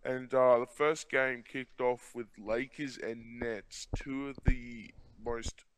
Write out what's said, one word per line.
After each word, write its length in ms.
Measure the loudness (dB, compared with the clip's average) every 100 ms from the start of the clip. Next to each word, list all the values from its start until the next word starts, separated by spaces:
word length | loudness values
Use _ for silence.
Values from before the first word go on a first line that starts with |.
and, 280 | -4 -6 0
uh, 280 | 6 8 8
the 60 | 4
first 440 | 0 0 0 0
game 320 | 0 0 -2
kicked 380 | -8 -10 -10 -2
off 320 | 0 0 -6
with 140 | -10 -10 -12
Lakers 580 | -4 -2 -2 -6 -8 -6
and 440 | -8 -8 -12 -8
Nets, 480 | -6 -6 -8 -16 -8 -6
two 320 | -6 -6 -8
of 80 | 2
the 500 | 2 2 -2 -12 -14 -18 -20 -12
most 440 | -6 -4 -6 -10 -20